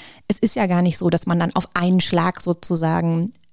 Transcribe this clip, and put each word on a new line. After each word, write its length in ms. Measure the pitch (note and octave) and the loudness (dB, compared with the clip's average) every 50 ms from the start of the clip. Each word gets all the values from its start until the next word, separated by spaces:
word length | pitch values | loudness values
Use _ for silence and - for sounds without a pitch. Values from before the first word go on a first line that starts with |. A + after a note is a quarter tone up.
| - - - - - - | -20 -20 -20 -12 -4 -4
es 100 | G3+ - | -4 0
ist 180 | - - - | 0 0 0
ja 120 | - A3 F#3 | 2 0 2
gar 160 | F3+ F3 F3+ | 2 2 2
nicht 160 | F3+ D#3+ - | 2 0 0
so, 100 | F#3 F3 | 0 0
dass 160 | E3 E3 - | 0 0 0
man 140 | - E3+ E3+ | 0 0 0
dann 160 | E3+ F3 - | 0 0 -2
auf 120 | - E3+ - - | -2 -4 -2 -2
einen 260 | F3+ F3 F3+ F3+ F#3 | -2 0 2 2 2
Schlag 420 | - - - F3 E3 F3+ F#3 - | 2 2 0 0 0 0 -2 -4
sozusagen 880 | - F3 F3 E3+ - - F3+ E3 D#3+ D#3+ D#3+ E3+ E3+ E3 E3 E3 E3+ G#3 - _ _ _ | -2 -4 -4 -2 -2 -4 -2 0 0 0 0 0 0 0 0 0 -2 -4 -6 _ _ _